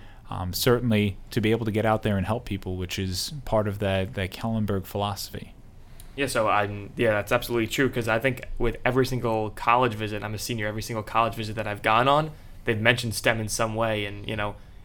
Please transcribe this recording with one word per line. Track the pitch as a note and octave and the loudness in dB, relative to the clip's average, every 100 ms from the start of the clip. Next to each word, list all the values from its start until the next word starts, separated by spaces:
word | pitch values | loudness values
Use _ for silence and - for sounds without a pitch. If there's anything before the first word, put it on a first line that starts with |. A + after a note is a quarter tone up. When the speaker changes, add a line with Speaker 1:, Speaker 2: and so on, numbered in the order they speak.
| - - - | -18 -18 -10
Speaker 1:
um, | G2+ F2+ | -6 -4
certainly | - C3 A#2+ B2 G#2+ G#2 - - | 0 2 4 4 4 2 -2 -6
to | - | 0
be | G#2+ | 2
able | A2+ A2+ | 2 2
to | |
get | G#2 A2 | 0 2
out | A2 | 2
there | A2+ G2 | 2 0
and | F2+ | 0
help | A#2+ - | -2 -4
people, | G2 F#2 F#2 | -6 -4 -6
which | F2+ - | -4 -4
is | F#2+ F2+ - D3 | -4 -4 -6 -8
part | - A2 G#2 | -2 0 0
of | G2+ | 0
that, | G2 F#2+ F#2+ | 0 0 0
that | G2+ F#2+ | -2 -4
Kellenberg | - A#2 A2+ G#2 G2 - | -4 -4 0 0 -2 -2
philosophy. | G2+ G2+ G2+ - - - - - - - - - C3+ | -2 -2 -4 -8 -12 -14 -16 -20 -20 -18 -18 -12 -4
Speaker 2:
Yeah, | C3+ | -2
so | B2+ G#2+ | 2 2
I'm, | G#2 G2+ G#2 G2+ - | 2 2 -4 -8 0
yeah, | A#2 | 2
that's | G#2 G2+ | 2 2
absolutely | B2 - A#2 A2 | 0 0 0 0
true, | - C3 | 2 2
'cause | B2+ A2+ | 2 0
I | A2+ | 2
think | C3+ B2+ - - | 2 -2 -6 -2
with | A#2+ A2 B2 | 0 0 2
every | B2+ B2 | 2 2
single | B2+ A#2 A2 G#2+ | 0 0 0 -2
college | - - B2 B2+ G#2+ | -2 4 4 4 2
visit, | G#2+ G#2 | -4 -4
I'm | G#2+ G#2+ | -6 -6
a | |
senior, | - A2+ G#2+ | -4 -4 -4
every | G#2+ | -4
single | G#2+ A2+ | -6 -6
college | G#2 A2+ A2+ | 0 2 2
visit | A2+ G#2+ A2 | 0 -6 -4
that | G#2 | -6
I've | G#2 | 0
gone | A2 A2+ C3 | 4 6 6
on, | D3 D#3 - - - - | 4 2 -6 -16 -6 -2
they've | A2 | 2
mentioned | A2+ B2 A#2+ - | 4 4 0 0
stem | B2+ A2 | 0 0
in | A2 | -2
some | - A2+ | -2 -2
way, | G#2+ A2+ G#2+ G2+ | 0 0 0 -4
and, | G2+ G#2 | -6 -6
you | G#2+ | -4
know, | G#2 G2+ - - | -6 -8 -14 -18